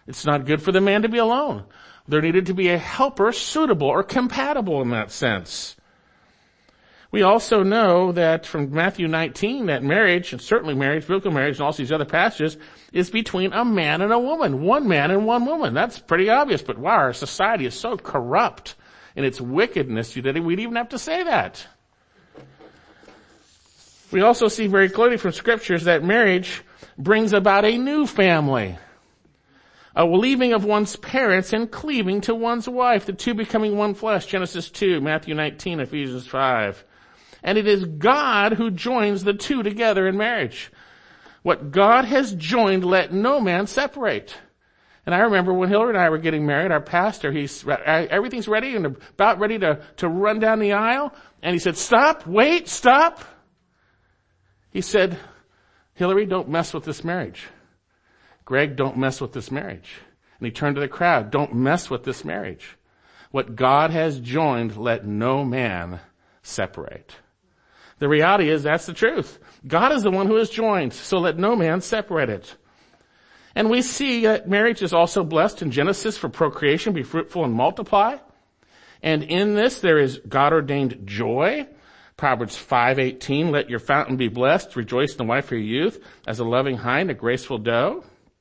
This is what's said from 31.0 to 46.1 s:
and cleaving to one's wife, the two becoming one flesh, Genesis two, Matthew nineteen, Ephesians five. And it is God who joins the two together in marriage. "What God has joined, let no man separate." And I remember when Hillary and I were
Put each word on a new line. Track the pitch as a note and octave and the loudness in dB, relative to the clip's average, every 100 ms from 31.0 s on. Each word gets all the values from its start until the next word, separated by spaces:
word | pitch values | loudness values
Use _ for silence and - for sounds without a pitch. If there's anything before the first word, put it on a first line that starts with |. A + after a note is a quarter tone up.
| - C4 A#3 F#3 F#3 | -6 -2 2 2 0
and | A3 A3+ | -2 -4
cleaving | - D#4 C4+ F#3 G3+ | -8 -6 -2 0 -2
to | G3+ A3+ | -2 -2
one's | A3+ A#3+ A#3 | -2 -2 -4
wife, | B3 B3 G#3+ - | 0 2 2 0
the | |
two | F#3+ B3 | -6 -4
becoming | A3 G#3+ A3 G#3+ G#3 | -4 -2 0 0 0
one | G#3 | 0
flesh, | G3+ A3 G3+ - | -2 -2 -2 -2
Genesis | G3 F3+ F3 E3 | -4 -4 -8 -10
two, | - G3 E3 | -2 0 2
Matthew | C#3+ D#3 D#3+ D3+ | 0 -2 -4 -4
nineteen, | D3+ D3+ F#3 E3 | -4 -4 -6 -6
Ephesians | B2+ D3+ C#3 B2+ B2 | -6 -6 -6 -8 -8
five. | C3 C3 A#2+ G#2 G2 - _ _ _ _ - | -2 0 2 0 -4 -14 _ _ _ _ -10
And | - G#3+ | -2 0
it | G#3 | 2
is | G3+ F3 | 2 0
God | D3+ G3 C#4+ C#4+ G#3+ G3+ | -2 2 2 2 2 2
who | A3 A#3 | 0 -2
joins | F3+ A#3+ B3 G#3 G3 | -4 -2 0 0 0
the | G3 | -2
two | G3+ - C#4 | -2 -2 -2
together | G#3+ G#3 A3+ G3 F#3+ | -2 0 2 2 2
in | F#3+ | 0
marriage. | A3+ A3+ B2 - - - - - _ - - - | -2 -2 -4 -8 -18 -20 -20 -20 _ -20 -20 -8
"What | F3 D#3+ D3 | -2 -2 0
God | D#3+ G3+ B3 A#3+ | 4 6 6 4
has | C4+ B3+ F#3 | 0 0 -4
joined, | D#3 A#3+ G#3 F#3+ F3+ | -2 2 2 2 2
let | F#3+ D3 | 2 2
no | F#3 A#3 C#4+ | 0 0 2
man | G3 F3 G3+ | 2 0 -2
separate." | - C#4 C#4+ A3+ G#2+ - - - _ _ _ _ _ - | -2 -4 -2 -4 -4 -6 -18 -20 _ _ _ _ _ -2
And | F3 | 2
I | |
remember | A3+ G3 F3+ | 4 2 2
when | F#3 F#3 | 2 2
Hillary | G3+ A#3+ | 2 2
and | G3+ | 2
I | |
were | E3+ | 2